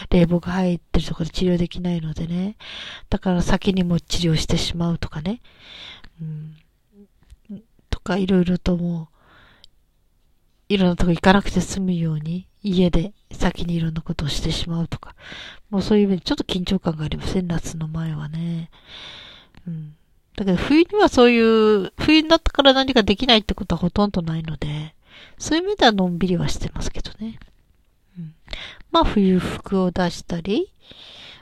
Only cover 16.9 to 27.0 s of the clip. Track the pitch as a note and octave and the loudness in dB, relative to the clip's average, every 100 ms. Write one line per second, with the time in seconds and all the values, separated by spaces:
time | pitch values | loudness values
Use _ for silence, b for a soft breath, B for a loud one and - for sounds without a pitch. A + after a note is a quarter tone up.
16.9 | D#3 D3+ D3+ - F#3+ F3+ E3 - E3 D#3 | -4 -6 -4 -2 -2 -2 -4 -4 -8 -6
17.9 | D#3+ D#3+ D3+ D3+ D#3+ E3+ E3 E3 B B | -6 -6 -6 -8 -6 -6 -6 -10 B B
18.9 | B B B B B B - E3+ D#3+ D3+ | B B B B B B -18 -12 -12 -12
19.9 | - _ _ _ - G3 F3+ - D4+ F4+ | -18 _ _ _ -4 0 0 4 4 4
20.9 | G#4 E4+ - A#3+ A#3 A3+ A3 G#3+ G#3 F#3 | 4 4 6 6 6 4 4 4 2 0
21.9 | - - D#4 D#4 E4 - - C#4 C4 C4+ | -2 4 4 4 2 2 4 6 6 4
22.9 | B3+ G3+ G3 B3+ F3+ - - G3 E3 F3 | 2 2 0 4 2 2 -6 -4 -2 0
23.9 | - G3+ F#3 E3 D#3+ D#3+ D3 D3+ D3+ D#3 | 0 0 0 -4 -6 -6 -6 -6 -6 -10
24.9 | _ B B B B - D#4 F#4 G#4 A#3+ | _ B B B B -2 -2 0 4 4
25.9 | G3+ F3+ E3+ F3+ E3+ C#3+ - D#3 - - | 4 0 0 -2 0 0 -2 -4 -6 -6
26.9 | - | -6